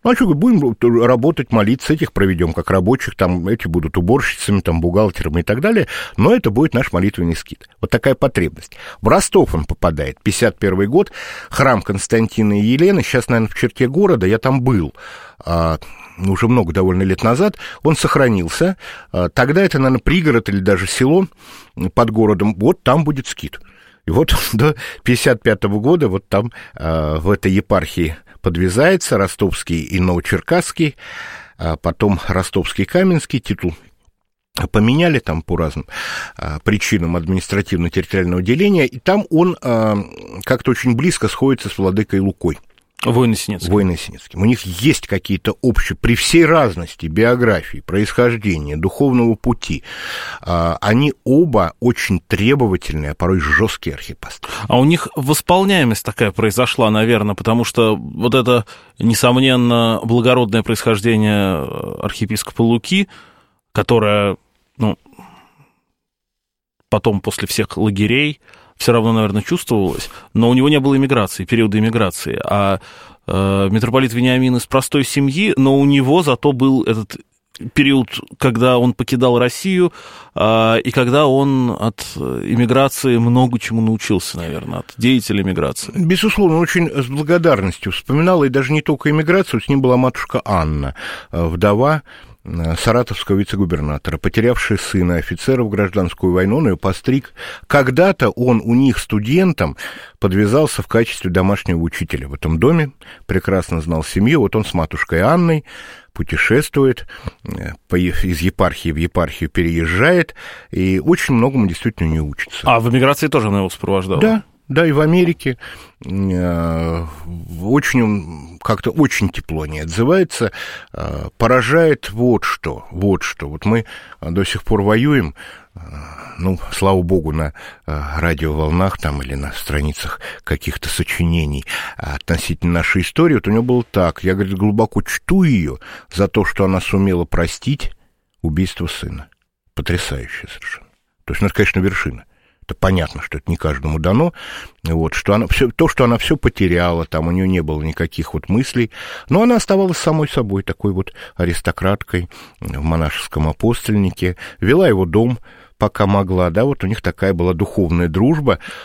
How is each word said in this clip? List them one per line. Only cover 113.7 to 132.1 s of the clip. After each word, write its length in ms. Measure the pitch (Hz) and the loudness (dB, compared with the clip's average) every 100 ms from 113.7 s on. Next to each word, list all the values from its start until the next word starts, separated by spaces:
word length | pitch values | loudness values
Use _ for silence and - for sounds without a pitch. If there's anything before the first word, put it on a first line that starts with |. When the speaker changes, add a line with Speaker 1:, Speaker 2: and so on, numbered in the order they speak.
Speaker 2:
сопровождала? 500 | - - 98 92 107 | -4 -2 -2 0 2
Speaker 1:
Да. 220 | 220 220 - _ - | 2 2 -4 _ -6
Да, 180 | 139 170 | 0 2
и 40 | |
в 80 | 147 | 2
Америке, 600 | 156 175 180 170 139 123 - - - _ | 4 4 2 0 -4 -6 -10 -20 -20 _
э, 1000 | - 95 98 90 90 85 85 82 82 82 82 - 80 | -8 -4 -2 0 0 0 -2 -2 -2 -4 -6 -10 -14
в-, 460 | 85 82 82 95 | -12 -12 -8 0
очень 300 | 139 143 127 | 0 2 0
он 560 | 110 104 80 78 80 - | 2 0 -6 -14 -18 -10
как-то 300 | - 110 - | -4 -2 -2
очень 400 | - 143 - 98 | 2 0 2 -2
тепло 360 | - - 80 76 | -4 -8 -8 -6
не 140 | 78 | -8
отзывается. 680 | 80 82 120 185 180 - 110 - - - - | -8 -2 2 2 2 -2 -4 -6 -14 -16 -16
Э, 380 | - - 71 71 - | -10 -8 -8 -10 0
поражает 720 | 117 127 113 156 165 143 - | 2 4 4 4 4 2 -2
вот 340 | 104 123 120 | -2 2 2
что, 440 | - - 80 62 - | 0 -4 -6 -8 -10
вот 320 | 90 101 92 | -2 0 2
что. 260 | - - 71 | -2 -8 -10
Вот 180 | 78 104 | -4 0
мы, 200 | 117 110 - - - | 0 -2 -12 -20 -14
э, 100 | 80 | -6
до 120 | 87 | -2
сих 200 | 98 - | -2 -4
пор 180 | - 107 | -2 0
воюем, 540 | 101 107 139 143 82 - - - - - | 2 2 4 2 0 -6 -20 -20 -20 -20
э, 40 | 78 73 71 76 - - | -18 -16 -16 -18 -18 -6
ну, 180 | 90 90 - | -4 -4 -6
слава 300 | - 98 95 | -2 0 2
богу, 280 | 87 92 78 | 2 0 0
на, 220 | 78 76 - - - - | -4 -4 -6 -18 -16 -8
э, 160 | 78 71 78 | -8 -6 -2
радиоволнах 800 | 85 78 78 76 78 85 95 - | -2 0 -2 -2 0 2 0 -2
там 240 | 82 71 | -4 -6
или 140 | 65 69 | -6 -8
на 160 | 71 | -8
страницах 680 | - - 73 73 71 - - - - | -10 -6 -4 -4 -4 -8 -10 -14 -14
каких-то 460 | - 76 - - - | -6 -6 -6 -8 -6
сочинений 760 | - - - 85 85 76 71 - - - - | -6 -4 -2 0 0 -2 -4 -8 -10 -10 -10
относительно 800 | 71 | -10